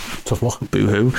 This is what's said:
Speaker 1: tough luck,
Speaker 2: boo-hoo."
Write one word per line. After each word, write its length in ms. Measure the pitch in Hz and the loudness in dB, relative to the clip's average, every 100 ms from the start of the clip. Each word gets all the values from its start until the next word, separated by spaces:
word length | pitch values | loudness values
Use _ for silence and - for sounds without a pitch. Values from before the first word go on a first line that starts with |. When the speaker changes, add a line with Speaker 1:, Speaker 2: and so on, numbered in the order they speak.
| - - | -8 -8
Speaker 1:
tough 180 | - 107 | -4 -2
luck, 160 | 120 - - | -2 -2 -2
Speaker 2:
boo-hoo." 420 | 104 104 101 123 | 2 2 4 2